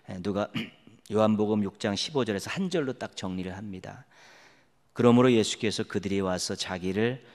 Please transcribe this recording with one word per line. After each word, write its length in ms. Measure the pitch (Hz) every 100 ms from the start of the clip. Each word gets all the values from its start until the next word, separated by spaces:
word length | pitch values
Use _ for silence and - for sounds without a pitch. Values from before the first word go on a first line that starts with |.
| -
예, 120 | 95
누가 280 | 95 98 104
<clears throat> 600 | - - _ - - -
요한복음 520 | 104 110 104 107 107
육 160 | 98 -
장 160 | 107 98
십오 300 | - 143 113
절에서 240 | 98 -
한 200 | 165 185
절로 240 | 170 135
딱 220 | 123 110 -
정리를 400 | 95 92 92 95
합니다. 500 | 104 92 104 101 - _ - - - _ _ _ _
"그러므로 380 | - 120 120 127
예수께서 520 | 113 101 - 107 92
그들이 360 | 107 101 92 98
와서 340 | 95 90 - 98
자기를 720 | - 90 92 98 117 131 -